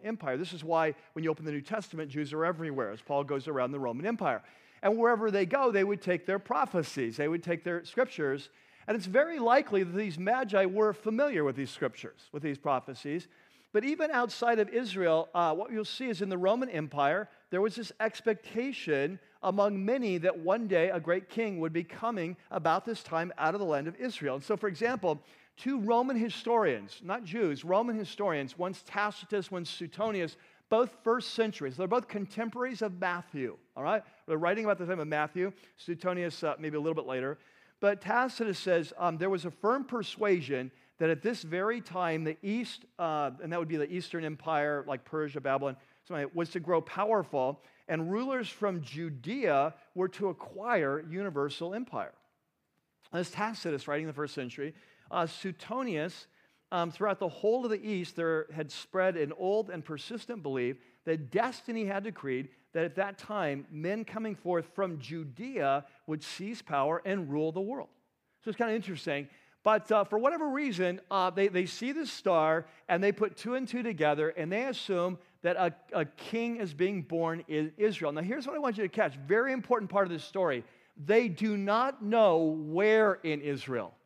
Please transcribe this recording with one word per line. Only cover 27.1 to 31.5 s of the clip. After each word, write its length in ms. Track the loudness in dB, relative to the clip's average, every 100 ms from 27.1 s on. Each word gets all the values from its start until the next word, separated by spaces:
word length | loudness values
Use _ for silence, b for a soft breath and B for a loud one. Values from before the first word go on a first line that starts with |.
| -6
Jews, 400 | -4 0 0 0
Roman 320 | 2 2 2 -2
historians, 640 | -6 -2 0 0 -4 -4
one's 240 | -6 -6
Tacitus, 680 | -6 -2 -2 -4 -6 -4 -4
one's 200 | -8 -8
Suetonius, 680 | -8 -10 -4 -2 -2 -4 -6 b b 0
both 220 | 2 2 0
first 320 | 0 0 0
centuries. 420 | 0 0